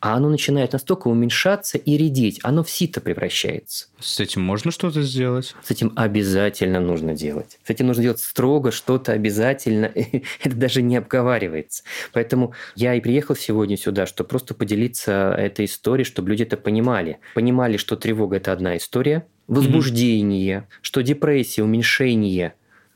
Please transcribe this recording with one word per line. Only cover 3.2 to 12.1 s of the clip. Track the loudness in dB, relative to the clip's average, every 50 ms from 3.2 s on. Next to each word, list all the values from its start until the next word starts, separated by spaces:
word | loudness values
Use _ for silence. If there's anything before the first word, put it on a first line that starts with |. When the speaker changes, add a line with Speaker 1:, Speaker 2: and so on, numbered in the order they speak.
| -4 -4 -2 -2 -2 -2 -4 -6 -8 -10 -12 -12 -12 -14 _ -12
Speaker 2:
С | -10 -6 -4 -4
этим | -4 -2 -2 -2
можно | 0 0 0 -2 -2 -4
что-то | -2 -2 -2 -2 0 -2
сделать? | -2 -2 -2 -2 0 0 -2 -2 -4 -8 -12 -8
Speaker 1:
С | -6 -4
этим | -2 0 -2 0 0
обязательно | 0 0 2 2 0 2 2 2 2 2 0 0 0 0 0 2 2
нужно | 2 0 0 0 -2 -4 -4
делать. | -4 -4 -6 -6 -6 -8 -10 -16 _ _
С | -4
этим | -2 0 0
нужно | 2 2 2
делать | 2 0 0 -2
строго | -6 -4 0 2 2 4 4 2 2 0
что-то | -2 -2 0 0 0 2 2 0
обязательно. | 0 0 0 0 2 2 2 2 0 0 0 0 2 2 0 0 0 -2 -2 -2 -2 -4
<laughs> | -4 -6 -6 -4
Это | -4 -2 0
даже | 0 0 2 2 2
не | 2 2 2
обговаривается. | 0 0 0 0 2 2 2 2 0 -2 -4 -4 -6 -8 -8 -12 -14 -14 -12 -12 -12 -12 -4